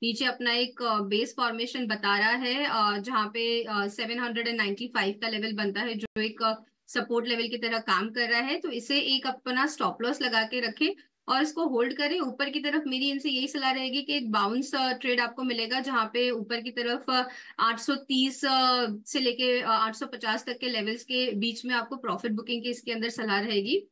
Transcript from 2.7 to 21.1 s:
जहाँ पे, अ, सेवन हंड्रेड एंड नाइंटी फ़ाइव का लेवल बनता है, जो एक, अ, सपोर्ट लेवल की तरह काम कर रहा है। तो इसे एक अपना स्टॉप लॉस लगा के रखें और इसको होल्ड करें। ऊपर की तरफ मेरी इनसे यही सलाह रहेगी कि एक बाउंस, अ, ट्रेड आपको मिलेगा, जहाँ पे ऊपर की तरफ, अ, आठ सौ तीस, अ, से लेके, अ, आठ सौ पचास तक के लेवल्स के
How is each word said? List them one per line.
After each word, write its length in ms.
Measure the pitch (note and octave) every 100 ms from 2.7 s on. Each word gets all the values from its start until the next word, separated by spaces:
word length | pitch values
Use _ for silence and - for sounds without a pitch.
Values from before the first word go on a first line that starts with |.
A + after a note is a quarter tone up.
| A3+ G#3 G3+
जहाँ 300 | G#3 B3 G3+
पे, 360 | A3+ A#3 A#3
अ, 240 | A3+ G#3 G3+
सेवन 320 | G#3 A3+ A#3
हंड्रेड 280 | A#3+ A3+ A#3
एंड 100 | A#3
नाइंटी 300 | G3+ G3+ B3
फ़ाइव 320 | A3+ G3 G3+
का 60 | A3+
लेवल 260 | G#3+ A3+
बनता 280 | G#3+ G3+ G3+
है, 120 | A#3+
जो 280 | A3 A3 A3
एक, 220 | A3 A3
अ, 100 | A3+ A3 - _ -
सपोर्ट 400 | B3 - A#3 A#3
लेवल 200 | A#3 A#3
की 100 | A#3
तरह 200 | A3+ A3+
काम 320 | A3 F#3 G#3+
कर 200 | A3+ A#3
रहा 100 | A#3
है। 200 | C4 E4+
तो 100 | E4
इसे 300 | A#3 A3+ C#4+
एक 280 | C4 C4+ C4
अपना 380 | B3+ - B3 D4
स्टॉप 340 | - G3 -
लॉस 200 | A#3 C#4+
लगा 220 | B3 A3+
के 160 | A3 B3
रखें 360 | A#3 A3 D#4 G4+ - _ -
और 120 | C4+
इसको 260 | D4+ E4 E4
होल्ड 260 | B3 B3
करें। 260 | - C#4+ F4
ऊपर 300 | C4+ A3+ C#4
की 100 | C#4+
तरफ 240 | C#4+ D4+ D4
मेरी 240 | C4 C#4
इनसे 180 | C#4 D4
यही 180 | C4 C#4
सलाह 240 | D4 C4
रहेगी 300 | C4 C4 C4
कि 120 | C#4
एक 180 | D4 A#3
बाउंस, 440 | G#3+ G3+ A#3+ C4 C#4
अ, 180 | C4
ट्रेड 260 | B3 C4 B3
आपको 240 | A#3+ A#3+
मिलेगा, 360 | B3+ A#3 A3+ C4
जहाँ 260 | C4 B3+ A3
पे 260 | A#3+ B3
ऊपर 300 | A#3 G3+ A#3
की 100 | A#3
तरफ, 340 | A#3+ A#3+ B3+ C4
अ, 180 | B3+ B3 - - -
आठ 200 | A3+ A3+
सौ 160 | - C#4
तीस, 500 | - C4 C4 C4 C#4
अ, 400 | C4 B3+ B3+ A#3 G#3 -
से 140 | C#4+
लेके, 420 | B3+ A#3+ B3+ B3
अ, 60 | A#3
आठ 280 | A3 A3+ A3
सौ 100 | B3+
पचास 400 | A#3+ A3+ A3+ -
तक 120 | A#3+
के 120 | B3+
लेवल्स 340 | A3+ G#3+ A#3
के 320 | -